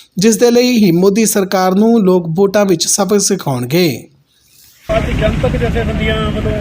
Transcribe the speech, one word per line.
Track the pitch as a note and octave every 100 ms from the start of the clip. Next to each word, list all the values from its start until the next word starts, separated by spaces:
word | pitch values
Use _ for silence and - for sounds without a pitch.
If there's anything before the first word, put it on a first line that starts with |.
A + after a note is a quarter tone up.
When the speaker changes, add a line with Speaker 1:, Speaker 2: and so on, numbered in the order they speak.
| - -
Speaker 1:
ਜਿਸ | A3 G3+
ਦੇ | A#3+
ਲਈ | A#3+ B3 A#3+
ਹੀ | G3+
ਮੋਦੀ | E3 G3 G3+ G#3+
ਸਰਕਾਰ | G#3 F#3+ F#3+ F#3
ਨੂੰ | F#3 A3+ A#3
ਲੋਕ | F#3 F#3 E3+
ਵੋਟਾਂ | D#3+ G3+ G#3
ਵਿੱਚ | G3+ E3+ -
ਸਬਕ | - F#3+ G#3
ਸਿਖਾਉਣਗੇ। | - F#3 D3 B2+ B2 E3 E3+ A2+ - _ _ _ _ _ - _ - -
Speaker 2:
ਅੱਜ | -
ਜਨਤਕ | - G#3+ A3+ B3+ B3
ਜਥੇਬੰਦੀਆਂ | A#3 A#3 A3 G#3+ A3 A3 G#3+
ਵੱਲੋਂ | G#3+ G#3+ G#3+